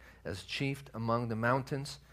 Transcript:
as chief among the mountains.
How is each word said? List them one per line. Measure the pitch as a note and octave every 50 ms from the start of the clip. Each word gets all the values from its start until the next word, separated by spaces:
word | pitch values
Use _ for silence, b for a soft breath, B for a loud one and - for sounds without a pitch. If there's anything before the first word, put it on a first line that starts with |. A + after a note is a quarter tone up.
| b b b b b
as | - G2 F#2+
chief | - - - - C#3+ C3+ C#3 C#3 - - -
among | A2+ A2+ A2+ A#2 A#2+ B2
the | A2+ A2+
mountains. | A2 A#2 A#2+ B2+ C#3 C3 - D3+ C3+ C#3 - - - b b